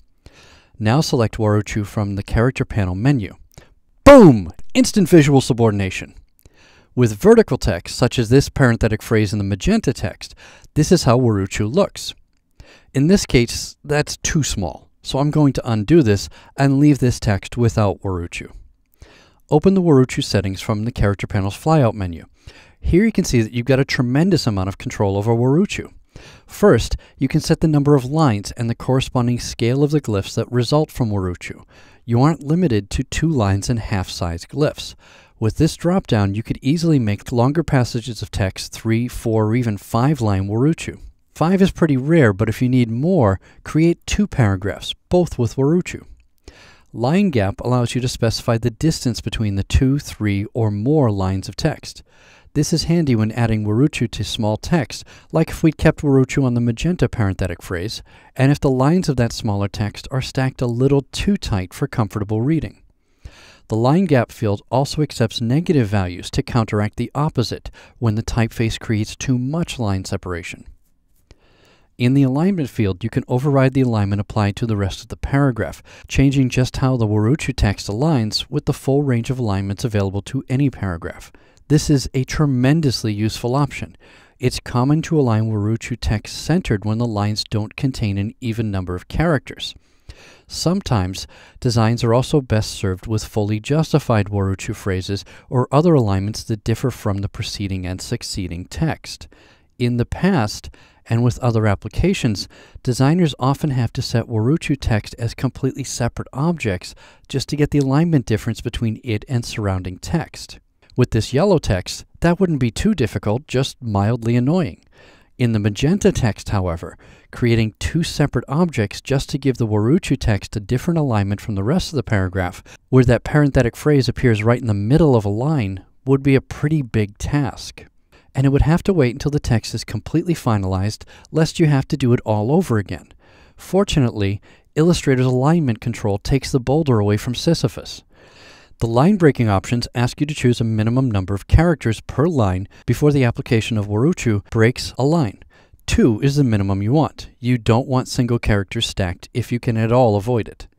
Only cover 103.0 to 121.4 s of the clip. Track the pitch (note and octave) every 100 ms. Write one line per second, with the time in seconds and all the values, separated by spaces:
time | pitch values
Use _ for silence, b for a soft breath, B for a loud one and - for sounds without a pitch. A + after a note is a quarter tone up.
103 | C3 F3 E3 A#2 B2+ C#3 D#3 B2+ A#2 -
104 | - A#2+ - A2+ A2+ D#3+ - C#3+ - G#2+
105 | - - A#2 - B2+ - C3 - B2+ -
106 | A#2 - - - D#3+ E3+ A2+ F2+ - -
107 | b b b C3+ - D3 C#3+ C#3+ C3+ C3+
108 | E3+ D3+ - G#2+ - A2 B2 - A#2 G#2+
109 | B2+ G#2+ - B2 A#2 - G2+ F#2 F#2 F2+
110 | - E3+ - - - - _ _ b -
111 | B2 A#2 - D3 G3+ E3+ - F#2+ - -
112 | - - E3+ F3 F#3 D3 B2 - G3+ G3
113 | A2+ G2+ - A2 - B2+ B2+ - A#2 G2+
114 | G2+ B2 A2+ A#2+ B2+ F3+ B2+ - _ b
115 | b b b - A#2+ A2 G#2 G2+ C#3 G3
116 | G3 D3 A#2 - - G#2 F2+ E2+ E2 -
117 | b b b - A#2+ A2+ A2 - - E3
118 | E3 - C#3+ B2+ - C#3 F3+ C#3 G2+ -
119 | - C3+ - C#3+ C3+ A#2+ A2+ G#2+ A2 E3+
120 | - C3+ - G2 - A2+ G2+ B2+ - E3
121 | C#3+ G#2+ G2 G2+